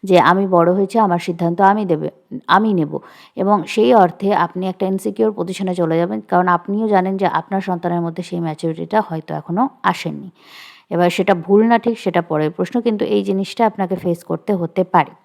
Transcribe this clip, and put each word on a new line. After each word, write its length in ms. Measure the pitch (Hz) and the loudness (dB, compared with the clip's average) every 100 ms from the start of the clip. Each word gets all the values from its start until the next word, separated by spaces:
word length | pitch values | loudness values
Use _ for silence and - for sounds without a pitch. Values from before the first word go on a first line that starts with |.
যে 160 | 190 180 | 4 4
আমি 280 | 135 185 196 | 6 4 4
বড় 260 | 180 170 | 4 4
হয়েছি, 260 | 185 190 226 | 2 0 2
আমার 200 | 208 175 | 2 2
সিদ্ধান্ত 420 | 180 170 170 170 | -2 -2 -2 4
আমি 240 | 196 208 196 | 4 4 0
দেবে, 240 | 156 151 _ _ 127 - | -2 -4 _ _ -16 0
আমি 260 | 185 220 | 2 2
নেব, 260 | 190 151 147 - - - - | 0 -2 -4 -12 -20 -20 -4
এবং 280 | 190 208 165 | 0 0 0
সেই 260 | - 233 | 0 4
অর্থে 400 | 233 180 - 196 | 6 4 2 -2
আপনি 340 | 196 170 185 185 | 0 -2 -4 -6
একটা 180 | 180 190 | -4 -4
ইনসিকিউর 480 | 190 208 202 220 | -2 -6 -2 -2
পজিশনে 420 | 202 175 190 190 180 | -2 -8 -6 -4 -2
চলে 220 | 165 160 | 0 0
যাবেন, 240 | 175 208 | 0 -4
কারণ 260 | - 180 180 | -2 0 2
আপনিও 400 | 175 175 202 220 | 0 -2 -4 2
জানেন 300 | 196 185 190 | 2 0 0
যে 100 | 190 | 0
আপনার 340 | 160 170 196 | -2 -2 -4
সন্তানের 400 | 190 180 175 175 | -2 -4 -2 -2
মধ্যে 220 | 170 165 | -4 -6
সেই 160 | 175 175 | -8 -6
ম্যাচুরিটিটা 640 | 165 151 165 160 165 214 | -6 -4 -6 -4 -2 -2
হয়তো 320 | 208 160 156 | -2 -8 -8
এখনও 360 | 156 151 175 269 _ | -10 -6 -2 -2 _
আসেনি। 460 | 190 170 165 147 175 _ - - - - _ | -4 -4 -6 -10 -14 _ -20 -20 -20 -20 _
এবার 200 | 170 175 | 0 0
সেটা 240 | 175 196 | 2 0
ভুল 300 | 185 170 202 | 0 2 2
না 140 | 226 233 | 4 2
ঠিক 220 | 233 220 | 0 -4
সেটা 220 | 190 180 | -2 -2
পরের 300 | 165 151 156 | 0 -2 -2
প্রশ্ন, 300 | - 185 240 | -2 -4 -2
কিন্তু 240 | 233 214 - | -2 -2 -2
এই 180 | 208 | -2
জিনিসটা 420 | 196 190 196 - 226 | 0 -4 -4 0 -2
আপনাকে 300 | 208 185 185 | 0 -4 -2
ফেস 280 | 180 170 | -2 -4
করতে 300 | - 165 - | -4 -8 -2
হতে 300 | 196 165 190 | -4 -2 -2
পারে। 280 | 180 175 139 - | 0 2 0 -6